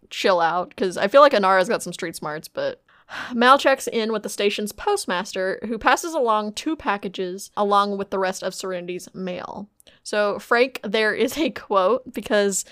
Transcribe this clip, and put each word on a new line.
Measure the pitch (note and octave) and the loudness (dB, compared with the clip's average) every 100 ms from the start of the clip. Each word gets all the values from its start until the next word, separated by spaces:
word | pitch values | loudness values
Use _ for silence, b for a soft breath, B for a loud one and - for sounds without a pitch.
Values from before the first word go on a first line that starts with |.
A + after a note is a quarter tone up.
| - | -12
chill | - G#3 F3 | -2 2 2
out, | E3 F3 - - | 2 0 -4 -4
'cause | F#3+ E3+ | -4 -2
I | G3 | 4
feel | C#4 | 8
like | D4 | 8
Inara's | A3 F#3+ F#3+ F3+ | 6 4 4 2
got | E3 | -2
some | F3+ | -4
street | F3 F3 E3 | -8 -10 -8
smarts, | D#3 D3+ - | -10 -10 -10
but | - C#3 - B B B | -6 -6 -8 B B B
<sighs> | B B | B B
Mal | A#3+ B3 C#4 | 4 6 6
checks | C#4+ C4+ - | 6 2 0
in | A3+ A3 | -4 -2
with | G#3+ | -4
the | G#3 | -6
station's | - G3+ G3+ G#3 | -2 -2 -2 -6
postmaster, | - - G3+ - F3+ G3 G3 F#3 - G#3 | -6 -2 -2 -2 -4 -4 -4 -4 -4 -6
who | A3+ | -2
passes | D4 C#4+ E4+ | 2 2 0
along | D#4+ A#3 G#3+ G#3+ | -2 2 2 0
two | G#3 D4+ D#4 | -6 -6 -4
packages | A#3 G3+ G3 F#3 F3+ F#3+ - - | -4 -4 -6 -8 -8 -10 -8 -4
along | G3+ G3+ G3+ G3 | 2 2 2 -2
with | G3 | -4
the | G3 | -2
rest | F#3 F#3+ | -2 -2
of | F#3+ | -8
Serenity's | - F#3+ F3+ F3 F3+ - | -8 -8 -8 -8 -10 -12
mail. | - F#3 F3+ - - G3+ _ b b | -10 -8 -8 -10 -14 -16 _ b b
So, | - G#3 G#3 G3+ | -4 0 0 -2
Frank, | - A#3+ C4 - | 0 2 2 -2
there | G#3+ A3 G#3+ | -4 0 0
is | - C4 C#4 | 0 -2 0
a | B3+ | -4
quote, | - - G3 F#3 B3 - | -4 -2 2 4 2 -4
because | B3 - G#3 G3+ F#3+ B | -10 0 2 2 0 B